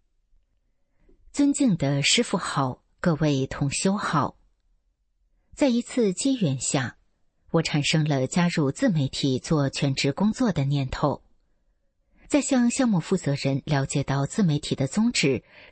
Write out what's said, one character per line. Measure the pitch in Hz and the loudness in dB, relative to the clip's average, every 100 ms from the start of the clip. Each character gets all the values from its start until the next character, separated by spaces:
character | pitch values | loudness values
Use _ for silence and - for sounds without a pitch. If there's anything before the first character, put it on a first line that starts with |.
| _ _ _ _ _ _ _ _ _ _ _ _ - | _ _ _ _ _ _ _ _ _ _ _ _ -14
尊 | - 285 | 0 2
敬 | 277 269 170 | 4 2 2
的 | 139 139 | 2 0
师 | 139 - | 2 0
父 | 240 185 | 0 -2
好， | - - 131 120 _ _ | -4 -2 -4 -4 _ _
各 | 180 156 | -2 2
位 | 156 139 131 | 2 0 -2
同 | - 139 | -2 -2
修 | - 190 202 | 0 -2 -2
好。 | - 156 113 - _ _ _ _ _ _ _ _ _ _ _ | -2 0 -2 -6 _ _ _ _ _ _ _ _ _ _ _
在 | - 285 | 0 2
一 | 240 | 2
次 | - - 214 | -2 0 0
机 | 185 277 262 | 0 -2 0
缘 | 165 131 | 0 -2
下， | - 139 123 - _ _ _ _ _ | -2 -2 -4 -8 _ _ _ _ _
我 | 165 | -2
产 | 156 151 | 0 -2
生 | 139 160 151 | 0 0 2
了 | 139 127 | 0 0
加 | - 175 | 0 0
入 | 170 139 | 2 -2
自 | - 269 | 0 0
媒 | 160 135 | 2 -2
体 | - 139 127 | -2 -2 -2
做 | - 160 139 | 0 0 0
全 | - 143 135 | 0 -2 0
职 | 139 | -2
工 | - 208 | 0 -2
作 | - 247 | 0 0
的 | 165 | 0
念 | 139 143 135 | 0 0 -2
头。 | - 147 - _ _ _ _ _ _ _ _ _ _ - | -2 -2 -2 _ _ _ _ _ _ _ _ _ _ -2
在 | 294 | 0
向 | 254 262 240 | 2 2 2
项 | - 247 | 2 2
目 | 190 | 0
负 | - 190 | 0 -2
责 | - | 0
人 | 139 139 139 - | -2 -2 -2 -2
了 | 143 | -2
解 | 135 151 | 0 -2
到 | 131 139 | -2 -2
自 | 139 - | -2 0
媒 | 190 147 | 2 0
体 | - - | -2 -2
的 | 135 | -2
宗 | - 226 | 2 0
旨 | - 147 123 - - - | 2 2 0 -4 -20 -4